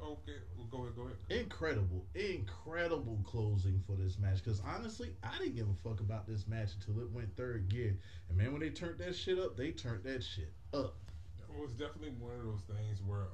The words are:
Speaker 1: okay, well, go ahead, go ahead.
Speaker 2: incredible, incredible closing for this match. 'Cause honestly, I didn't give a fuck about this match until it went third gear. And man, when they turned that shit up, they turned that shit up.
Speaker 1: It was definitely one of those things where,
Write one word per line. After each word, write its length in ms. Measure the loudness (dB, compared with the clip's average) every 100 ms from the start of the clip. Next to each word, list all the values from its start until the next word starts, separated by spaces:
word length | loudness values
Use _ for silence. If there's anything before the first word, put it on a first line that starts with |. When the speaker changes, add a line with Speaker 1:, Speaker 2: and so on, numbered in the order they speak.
Speaker 1:
okay, 340 | -6 -6 -8 -8 -8 -8
well, 120 | -6
go 140 | -4
ahead, 120 | -4 -4
go 80 |
ahead. 140 | -6 -6 0
Speaker 2:
incredible, 760 | 0 0 0 2 4 4 2 -2
incredible 1040 | -2 0 0 -2 -4 -4 0 2 2 0 0 0
closing 560 | 2 4 4 6 4 4
for 60 |
this 260 | 2 2 4
match. 240 | 4 4 2
'Cause 160 | 0 0
honestly, 440 | -4 -4 -4 -6 -6
I 140 | -4 0
didn't 160 | 0 2
give 120 | 2
a 40 | 2 0
fuck 120 | 0
about 260 | 2 0 0
this 180 | -2 0
match 220 | 0 0 0
until 220 | 0 0
it 80 | 0
went 260 | -2 -2 -2
third 320 | 0 2 2
gear. 280 | 4 4 2 -2 -8 2
And 80 | 6
man, 140 | 6
when 100 | 4
they 80 | 0
turned 300 | 0 -2 -2
that 160 | -2 0
shit 240 | 4 4
up, 180 | 4 0
they 140 | -2
turned 320 | 0 -2 -2
that 200 | 0 -2
shit 280 | -2 -4 -4 -6 -2
up. 220 | 0 0 -4 -8 -8 -8 -10 -8
Speaker 1:
It 100 | -6
was 120 | -4
definitely 400 | -4 -4 -4 -6 -6
one 140 | -6 -4
of 60 | -2
those 160 | -4
things 400 | -2 -2 0 0
where, 200 | 0 0 0